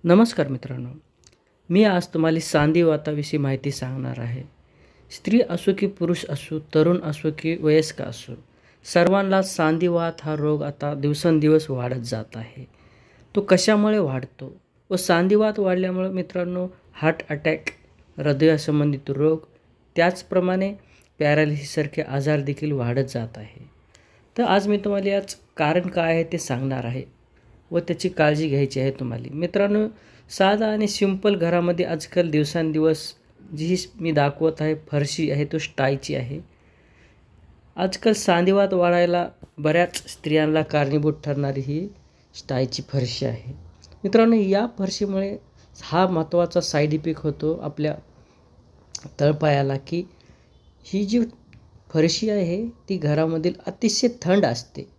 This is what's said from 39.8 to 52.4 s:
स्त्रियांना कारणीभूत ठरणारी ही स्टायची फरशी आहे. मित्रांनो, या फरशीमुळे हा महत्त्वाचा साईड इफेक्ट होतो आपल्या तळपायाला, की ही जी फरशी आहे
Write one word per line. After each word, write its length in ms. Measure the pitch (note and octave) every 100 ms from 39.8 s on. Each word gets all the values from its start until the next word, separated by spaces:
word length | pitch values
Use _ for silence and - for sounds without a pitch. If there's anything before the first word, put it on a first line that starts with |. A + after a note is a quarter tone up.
| F3 - -
स्त्रियांना 540 | - D#3 D#3 D#3 D#3
कारणीभूत 500 | D3+ D3+ C#3+ D3+ D3+ D3+
ठरणारी 360 | D3 C#3+ C#3 C#3
ही 260 | C3 D3 G3 - _ _ _
स्टायची 480 | - - C3 C3 -
फरशी 440 | - C#3 B2 - C3
आहे. 280 | A#2 B2 C3+ - - - -
मित्रांनो, 320 | G3 A3+ A3+ A3+
या 300 | G3 G3 A#3 -
फरशीमुळे 580 | F#3+ - G3+ F#3+ G3 G#3 - _ - -
हा 240 | - E3 F#3
महत्त्वाचा 540 | F3 D#3 F3 E3+ F3
साईड 340 | E3+ D3+ D3+
इफेक्ट 280 | D#3 D#3+ D3+
होतो 320 | D#3 D3 D3+
आपल्या 400 | E3 D3+ D3 D3+ - - - _ _ _ _ _ _ _ - - -
तळपायाला, 560 | C#3+ D3+ D#3 C#3 C#3 C3+
की 240 | - E3+ F#3 _ _ - _ _ _ _ -
ही 180 | F#3+
जी 160 | G3+ A#3+ A#3 - _ - - - _
फरशी 400 | D#3 D#3+ - G#3+
आहे 340 | G#3